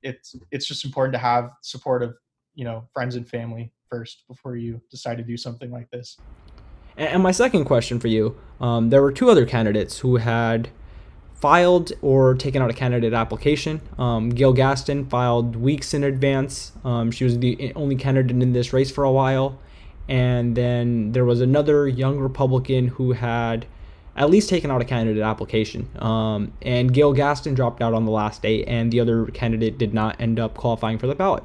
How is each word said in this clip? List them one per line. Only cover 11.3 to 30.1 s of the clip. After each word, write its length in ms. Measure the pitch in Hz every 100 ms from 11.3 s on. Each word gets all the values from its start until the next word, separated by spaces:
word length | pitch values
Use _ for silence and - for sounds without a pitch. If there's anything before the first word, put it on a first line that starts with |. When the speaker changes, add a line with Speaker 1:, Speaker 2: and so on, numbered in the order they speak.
Speaker 2:
filed 580 | - 143 170 180 180 165 -
or 320 | 147 135 131
taken 280 | 127 139 135
out 80 | 123
a 40 |
candidate 400 | 113 127 123 117
application. 680 | 117 113 110 147 147 - 156 - -
Um, 320 | 123 117 113
Gail 240 | 120 135
Gaston 520 | 131 131 135 - 143 131
filed 460 | 123 123 120 120 113
weeks 380 | 123 147 -
in 100 | 151
advance. 680 | 139 135 139 135 135 - - -
Um, 280 | 123 120 117
she 120 | 117
was 140 | 127 120
the 340 | 123 - 135 -
only 200 | 143 135
candidate 460 | 135 135 131 123
in 120 | 127
this 200 | 123 123
race 160 | 131 135
for 140 | -
a 80 | 139
while. 480 | 135 131 135 135 131 - - - - -
And 480 | 131 123 123 120 117
then 560 | 123 120 120 120 107
there 140 | 123 123
was 160 | 120
another 460 | 127 139 147 147 143
young 320 | 127 135 139
Republican 680 | 135 131 135 131 127 131 123
who 240 | 123 127
had 540 | 117 120 117 117 113 123 - - - - -
at 140 | 143
least 200 | 190 208
taken 220 | 180 151
out 100 | 127
a 40 | 120
candidate 360 | 123 113 107
application. 680 | 107 107 - 110 107 - - -
Um, 540 | 113 113 110 107 104 -
and 320 | - 123 127
Gail 200 | 127 147
Gaston 400 | 135 143 143 156
dropped 280 | 131 123 120
out 120 | 113
on 120 | 113 113
the 60 |
last 300 | 110 107 -
day, 220 | - 110
and 280 | - 120 117
the 80 | 117
other 260 | 117 117 113
candidate 500 | - 117 113 113 131
did 160 | 113
not 260 | 110 107